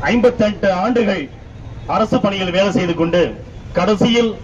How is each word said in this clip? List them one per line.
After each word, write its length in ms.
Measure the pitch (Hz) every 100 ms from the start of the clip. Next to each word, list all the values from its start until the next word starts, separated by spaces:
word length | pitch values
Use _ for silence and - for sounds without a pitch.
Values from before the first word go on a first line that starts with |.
| -
ஐம்பத்தெட்டு 600 | 233 240 240 214 202 196 180
ஆண்டுகள் 400 | 208 233 208 190 139 - - - - - - 185
அரசு 220 | 220 240 208
பணியில் 280 | 196 185 175
வேலை 120 | 202 208
செய்து 200 | 180 156
கொண்டு 220 | 165 175 151 107 - - - -
கடைசியில் 520 | 185 208 240 233 226 196